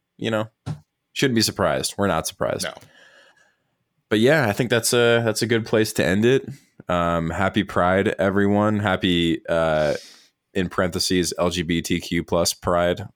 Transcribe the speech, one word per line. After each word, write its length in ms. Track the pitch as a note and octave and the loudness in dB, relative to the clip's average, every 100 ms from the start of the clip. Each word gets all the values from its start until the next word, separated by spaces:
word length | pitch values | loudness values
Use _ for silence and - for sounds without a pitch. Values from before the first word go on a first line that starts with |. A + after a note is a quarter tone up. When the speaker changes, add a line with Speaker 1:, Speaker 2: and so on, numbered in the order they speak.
| _ _ | _ _
Speaker 1:
you 140 | A2+ | -4
know, 180 | A2 A2 _ - - - _ _ | -4 -4 _ -12 -12 -14 _ _
shouldn't 200 | - C#3+ A2+ | -4 0 0
be 40 | |
surprised. 540 | G#2+ - F2+ C2+ - - | -2 0 0 0 -4 -2
We're 100 | G2+ | -2
not 200 | D#2+ - | 0 -4
surprised. 380 | - - - | -6 -4 -4
Speaker 2:
No. 100 | F2 - - _ - - - _ _ _ _ _ _ _ _ | -6 -10 -20 _ -20 -20 -20 _ _ _ _ _ _ _ _
Speaker 1:
But 100 | G#2+ | 2
yeah, 280 | A#2+ D#3+ A#2+ | 4 4 2
I 40 | |
think 180 | G2+ A#2+ | 0 0
that's 220 | A#2+ - | 0 2
a, 300 | B2 A#2+ A#2 | 2 4 4
that's 180 | A#2 G#2 | 2 0
a 40 | A2+ | 0
good 180 | A#2 | 0
place 280 | G#2+ A2+ G#2+ | 2 0 0
to 100 | - | 0
end 200 | D2+ F#2+ | 0 2
it. 240 | A2+ C3 - C3+ _ _ - | 4 2 0 -12 _ _ -4
Um, 420 | F2 E2+ E2+ E2 | -2 0 0 -2
happy 320 | E2 F#2+ - | -2 -2 0
Pride, 460 | F#2+ - F2+ F#2+ G2 - | -2 0 2 2 0 0
everyone. 640 | G2 G2 G2+ G#2 G#2 G#2 | 0 2 2 2 2 0
Happy, 600 | G2+ F#2 F#2+ F2 E2 D#2+ - | 0 0 0 2 0 -2 -2
uh, 460 | E2+ D#2+ D#2 D2+ C#2+ - - _ _ _ | -2 0 2 0 -2 -8 -20 _ _ _
in 160 | G2 F2 | -4 -4
parentheses, 640 | - F#2 F2+ - F#2 E2 - | -2 -2 -2 0 0 0 0
L 100 | F2 | -2
G 120 | F2 | -2
B 180 | E2 E2+ | -2 -4
T 200 | - F2 | -2 -4
Q 240 | - E2+ | -2 -6
plus 280 | E2 F2+ F2 | -2 0 -2
Pride, 520 | - - F2 F2 F2 G2 | -2 -2 0 0 -2 -8